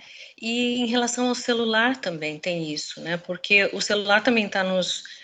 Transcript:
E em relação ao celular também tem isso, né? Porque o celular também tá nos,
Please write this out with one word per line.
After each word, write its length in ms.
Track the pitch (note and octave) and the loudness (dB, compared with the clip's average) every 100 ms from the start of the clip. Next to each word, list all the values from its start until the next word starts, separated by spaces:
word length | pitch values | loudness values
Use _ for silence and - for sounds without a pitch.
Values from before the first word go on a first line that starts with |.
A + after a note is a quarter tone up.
| - - - - | -10 -20 -20 -10
E 400 | A3 A#3 B3 B3 | -4 0 0 0
em 60 | A#3 | 0
relação 420 | A#3+ A#3+ B3 B3 | 0 0 0 0
ao 60 | B3 | 0
celular 600 | - A#3 A3+ A3 A#3+ C4 | -2 0 2 2 2 0
também 400 | - E3 D3+ D3+ | -4 -4 -6 -4
tem 360 | F#3 E3+ D#3 | -4 -2 -4
isso, 260 | D3+ - - | -6 -8 -10
né? 160 | E3 F3 | -6 -4
Porque 540 | - F3+ - G3+ G3 | -6 -6 2 4 4
o 80 | G3 | 0
celular 420 | - G#3 G3+ G#3 | 0 0 4 4
também 280 | G#3+ A#3 G3+ | 6 2 2
tá 140 | G3 | 0
nos, 400 | F#3+ F#3 F3 - - - | 0 0 0 -6 -10 -18